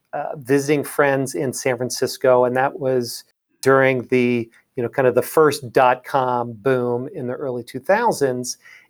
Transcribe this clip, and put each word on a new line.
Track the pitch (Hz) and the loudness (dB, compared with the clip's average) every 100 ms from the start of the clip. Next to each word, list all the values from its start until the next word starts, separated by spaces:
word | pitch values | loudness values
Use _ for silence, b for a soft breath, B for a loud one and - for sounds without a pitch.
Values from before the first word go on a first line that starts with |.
| _ | _
uh, | 147 147 156 | -10 -8 -10
visiting | 127 139 139 147 | -2 0 2 -2
friends | 127 - 143 139 131 175 | -2 0 2 2 -2 -4
in | 135 | -6
San | - 135 117 | -4 -4 -4
Francisco, | 123 - 127 - 131 123 | -4 -4 -6 0 2 4
and | 123 127 | 2 0
that | 139 - | -2 -2
was | 135 131 120 - - _ _ _ | -2 -2 -4 -10 -16 _ _ _
during | 131 135 131 127 110 | 2 4 4 2 0
the, | 127 123 120 113 b b - | 0 2 0 -4 b b -6
you | |
know, | 117 | -4
kind | - 127 | 2 2
of | 120 | 2
the | |
first | 120 - 151 139 120 | 2 4 4 2 -2
dot-com | 139 127 131 - 139 127 123 120 | 2 4 2 -2 -2 0 -2 -4
boom | 113 135 127 123 120 131 | -4 -2 0 0 -4 -6
in | - 123 | -10 -10
the | |
early | 131 139 123 | -8 -6 -8
two | 117 135 | -8 -12
thousands. | 131 202 233 175 139 123 123 - b b b | 0 0 2 0 0 -2 -6 -12 b b b